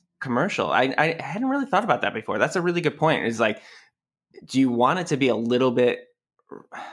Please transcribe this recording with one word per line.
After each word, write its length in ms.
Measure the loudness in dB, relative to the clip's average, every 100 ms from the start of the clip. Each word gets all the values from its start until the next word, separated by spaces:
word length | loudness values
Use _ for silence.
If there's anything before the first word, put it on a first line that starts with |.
| _ -14
commercial? 500 | -4 -2 -2 -2 0
I, 220 | 2 0 0
I 240 | -2 -2
hadn't 280 | -8 -6 -4
really 160 | -2 0
thought 180 | 0
about 180 | 0 0
that 120 | 0
before. 240 | -6 -6 0
That's 180 | 0 0
a 60 |
really 200 | 0 0
good 160 | -2 0
point. 280 | 0 2 0
Is 140 | 0
like, 220 | 0 0 -10 -20 _ _ _ _ _ -20 -4
do 140 | 2
you 100 | 2
want 300 | 4 2 2
it 80 | -2
to 100 | 0
be 100 | 2
a 80 | 2
little 360 | 0 2 2
bit 340 | 4 2 2 -8 _ _ _ _
r-, 140 | -20 -18 -16 -16